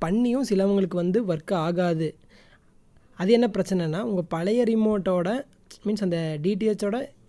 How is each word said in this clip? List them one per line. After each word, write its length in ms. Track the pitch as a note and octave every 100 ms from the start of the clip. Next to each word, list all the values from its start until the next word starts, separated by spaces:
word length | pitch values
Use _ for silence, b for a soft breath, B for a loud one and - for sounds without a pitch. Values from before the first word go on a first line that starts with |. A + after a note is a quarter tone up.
பண்ணியும் 420 | E3 G#3+ B3 B3+ C4
சிலவங்களுக்கு 460 | F#3+ G3 G3+ F#3+
வந்து 280 | F3 F3 F#3
ஒர்க் 280 | F#3+ D#3+ -
ஆகாது. 640 | F#3 D#3+ F3 F3 D#3+ D#3 - - b b b b - _ - - -
அது 160 | F#3
என்ன 180 | A#3 A#3+
பிரச்சனைனா, 480 | G3 F3 F#3 E3 E3
உங்க 220 | A#3 F#3+
பழைய 420 | - E3 F#3 A#3+
ரிமோட்டோட, 800 | A3+ A3 G#3+ G#3 F#3 F3+ E3+ B3 - _ - -
மீன்ஸ் 180 | G3 G#3+
அந்த 360 | F#3+ E3+ D#3+ D3+
டி 140 | E3+
டி 140 | G#3 A3
ஹெச்சோட, 380 | G#3 G3+ A#3+ - -